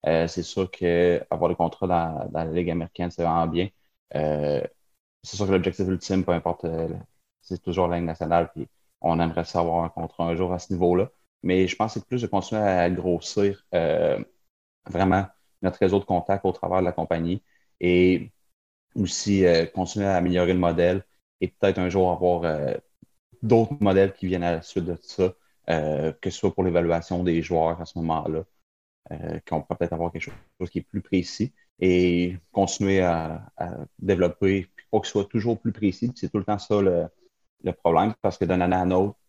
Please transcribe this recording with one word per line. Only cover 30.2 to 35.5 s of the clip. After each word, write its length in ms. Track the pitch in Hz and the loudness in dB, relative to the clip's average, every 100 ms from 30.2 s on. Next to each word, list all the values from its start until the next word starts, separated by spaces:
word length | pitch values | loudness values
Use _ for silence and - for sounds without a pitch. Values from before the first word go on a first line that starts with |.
chose 480 | - - _ _ 90 | -12 -16 _ _ -8
qui 80 | 90 | -8
est 40 | |
plus 180 | - 101 | -6 -10
précis 520 | - 95 85 - - _ _ _ | -2 -2 -2 -6 -6 _ _ _
et 560 | 92 90 90 87 87 92 _ | 2 4 4 2 0 -6 _
continuer 480 | - 98 - 98 98 | 0 0 0 0 2
à, 420 | 90 82 80 80 104 - | 2 0 -4 -10 -14 -10
à 140 | 85 - - - | -10 -8 -14 -8
développer, 680 | 92 90 87 - 98 98 90 | 0 2 2 2 0 0 -4
puis 120 | - _ | -18 _
pour 120 | 107 | -2
qu'il 80 | - | 0
soit 140 | 107 | -2
toujours 340 | 98 113 113 | 0 -2 -2